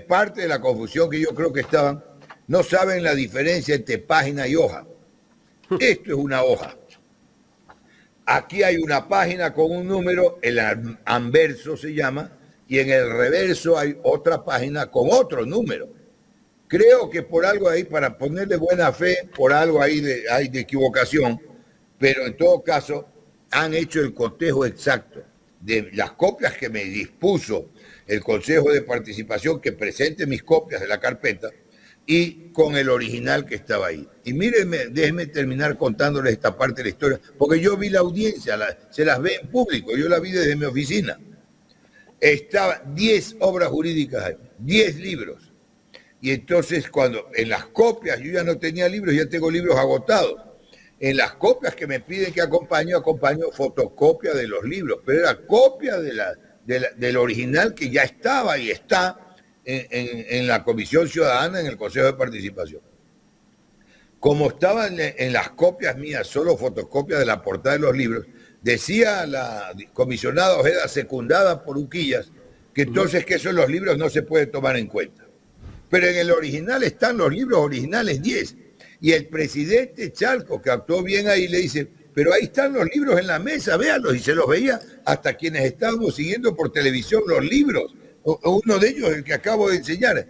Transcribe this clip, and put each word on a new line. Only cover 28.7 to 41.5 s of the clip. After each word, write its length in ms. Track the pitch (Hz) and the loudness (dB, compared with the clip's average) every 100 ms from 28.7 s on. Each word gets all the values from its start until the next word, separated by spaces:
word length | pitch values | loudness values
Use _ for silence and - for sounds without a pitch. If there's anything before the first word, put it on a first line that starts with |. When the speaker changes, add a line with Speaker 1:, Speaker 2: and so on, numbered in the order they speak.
Speaker 1:
de 120 | 143 | 2
Participación, 760 | 123 120 107 107 110 104 151 151 | 0 -6 -6 -12 -8 -4 -2 -2
que 120 | 127 | -4
presente 560 | 92 104 - 151 156 147 | -4 -6 -2 -2 -2 -4
mis 160 | 123 | -4
copias 360 | - 160 160 117 | 0 0 0 -8
de 80 | 98 | -6
la 120 | 104 | -4
carpeta, 500 | 127 120 127 92 107 - _ _ _ _ - | -4 -4 -6 -6 -10 -16 _ _ _ _ -2
y 460 | 165 170 - - | 0 0 -6 -10
con 240 | 160 151 143 | 0 2 2
el 120 | 135 | 2
original 560 | 123 113 117 127 143 139 | 0 -2 -4 -2 -2 -4
que 100 | 107 | -12
estaba 320 | - 104 90 | -4 -2 -2
ahí. 200 | 78 - _ | -6 -12 _
Y 100 | 123 | -6
mírenme, 540 | 139 220 233 185 160 120 | -2 0 2 0 -4 -4
déjenme 380 | 135 151 170 156 | 0 0 0 -6
terminar 500 | 151 131 131 151 - | -4 -4 -2 -2 0
contándoles 560 | 135 110 143 143 131 | -2 0 0 2 0
esta 220 | 107 110 95 | 0 -2 0
parte 200 | 131 120 | -2 -2
de 60 | |
la 60 | 113 | -6
historia, 300 | - 143 131 - - | -2 -2 -2 -8 -2
porque 220 | 143 165 | 2 4
yo 180 | 190 196 | 2 0
vi 120 | 202 | 0
la 100 | 190 | 2
audiencia, 560 | 175 180 214 156 117 107 | 2 0 -2 -2 -4 -4
la, 220 | 104 - - | -4 -6 -12
se 140 | - 156 | 0 2
las 140 | 127 | 2
ve 180 | 175 190 | 0 -4
en 80 | 127 | -4
público, 480 | 247 220 127 98 127 | -2 0 -2 -2 -2
yo 100 | 160 | 2
la 120 | 170 | 0
vi 120 | 185 | 0
desde 240 | 180 147 147 | 0 0 0
mi 100 | 147 | -2
oficina. 540 | 127 143 202 123 - - - _ | -4 -2 -2 -4 -8 -16 -20 _